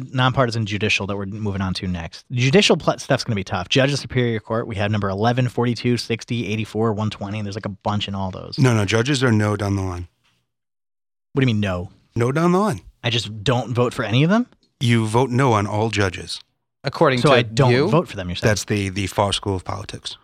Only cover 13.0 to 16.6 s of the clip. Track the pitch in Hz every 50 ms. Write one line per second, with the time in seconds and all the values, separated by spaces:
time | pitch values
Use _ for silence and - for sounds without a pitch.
13 | - 117 110 120 101 101 107 107 95 - 123 123 131 - 120 120 123 - - -
14 | 117 101 98 131 151 170 208 233 247 - _ _ _ _ _ - 135 117 120 117
15 | 113 107 107 120 135 127 123 120 139 131 113 104 101 101 104 104 107 113 104 101
16 | 101 95 90 - 85 - - - - _ _ _